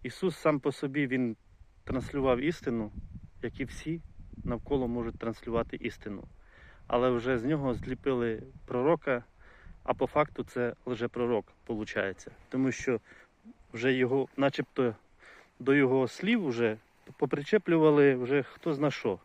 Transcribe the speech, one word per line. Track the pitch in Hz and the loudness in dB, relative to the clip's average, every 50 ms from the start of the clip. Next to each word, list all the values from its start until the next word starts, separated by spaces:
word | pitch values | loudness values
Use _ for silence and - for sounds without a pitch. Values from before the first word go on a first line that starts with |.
| - | -10
Ісус | 127 120 - - 190 160 - | -10 -8 -2 -2 -2 -2 2
сам | - 165 151 143 | 2 2 2 2
по | - 147 | 0 -2
собі, | 135 - - 139 135 151 143 127 | -4 -2 -6 -4 -2 -2 0 0
він | 131 127 127 117 110 _ _ - - - - - - - - | 0 0 0 0 -2 _ _ -20 -20 -20 -20 -20 -20 -20 -10
транслював | - - - - - - 143 131 135 127 120 | -6 -6 -4 -4 -4 -4 0 2 2 2 2
істину, | 135 156 175 - - 143 123 117 107 104 - - - - - - - - - - | 2 -2 -4 -2 -4 -4 -2 -2 -4 -6 -8 -12 -14 -12 -14 -14 -16 -16 -16 -10
як | - 117 - - | -10 -8 -6 -6
і | 135 | -8
всі | 127 - - - 156 160 165 - - - - - - - - - | -8 -8 -10 -8 -8 -8 -8 -8 -14 -18 -18 -18 -16 -14 -10 -6
навколо | - 123 113 - - 143 139 131 120 | -6 -6 -6 -4 -2 -2 0 0 0
можуть | 117 120 117 117 110 - | -2 -4 -4 -6 -8 -6
транслювати | - 113 110 - - 123 117 117 117 - - - | -6 -8 -8 -8 -8 -4 -2 -2 -2 -2 -6 -8
істину. | - 110 - - - 107 101 95 - - - - - - - - - - - - - - | -8 -8 -10 -8 -12 -12 -10 -10 -12 -16 -20 -20 -20 -20 -20 -20 -20 -20 -20 -20 -8 -2
Але | - 123 123 127 | 0 2 4 4
вже | 123 120 110 127 131 120 | 2 2 0 0 0 0
з | 110 | 0
нього | 135 156 151 139 135 120 | 0 0 0 0 -2 -2
зліпили | 104 - - 131 - - 143 131 123 120 117 110 107 - 131 - - - | -2 -4 -8 -8 -4 -2 -2 0 0 0 -2 -2 -4 -8 -14 -18 -20 -12
пророка, | - 113 123 127 147 170 156 - 151 131 120 120 _ _ - - - - - - - - - - | -6 -4 0 2 2 2 2 0 -2 -4 -4 -4 _ _ -20 -20 -20 -20 -20 -20 -20 -20 -16 -2
а | - 127 | -2 0
по | - 135 127 | 0 0 0
факту | - 151 151 - - - 120 | 2 0 0 0 -2 -10 -10
це | - - 123 123 120 113 _ _ | -8 -4 -4 -4 -4 -4 _ _
лжепророк, | - 123 107 117 117 - 120 123 120 120 107 - - - _ _ | -8 -4 -4 -4 -4 -2 -2 -2 0 0 0 -2 -4 -18 _ _
получається. | - 120 107 107 104 - 107 98 98 92 - - - - - - - | -8 -6 -6 -6 -4 -2 -2 -2 -2 -4 -8 -14 -20 -20 -20 -16 -6
Тому | - 131 135 131 | -2 0 0 0
що | 120 - - - 123 110 _ - - - - _ _ _ _ 226 - _ - _ - | 0 -2 -2 -2 -2 -2 _ -8 -20 -20 -20 _ _ _ _ -20 -20 _ -20 _ -8
вже | 113 117 131 131 | -2 0 2 2
його, | 127 127 120 127 139 131 - - - | 2 2 2 2 0 0 -2 -2 0
начебто, | 135 139 - - 139 _ _ - 131 120 110 - _ _ _ _ - - - - - _ _ _ | 0 2 2 0 -8 _ _ 0 0 0 0 -4 _ _ _ _ -20 -20 -20 -20 -20 _ _ _
до | 127 127 139 | 2 4 4
його | 147 139 127 131 135 131 120 | 6 6 4 4 4 2 0
слів | - - - 196 233 233 190 147 | -2 -4 0 2 2 2 2 0
вже | 117 117 120 113 107 110 _ _ _ _ _ - - _ | 0 2 2 0 0 -2 _ _ _ _ _ -20 -4 _
попричеплювали | - 135 - 143 143 - - 214 - - 170 160 156 156 147 147 143 139 135 | -2 0 0 -2 0 2 2 2 4 4 4 6 8 8 8 8 8 8 6
вже | 127 123 120 135 143 123 | 4 2 2 2 0 0
хто | - - - - 135 147 | 0 -8 -8 -4 -4 -2
зна | 139 147 143 | 0 0 -2
що. | - - - 117 95 92 _ | -2 0 -2 -2 -2 -2 _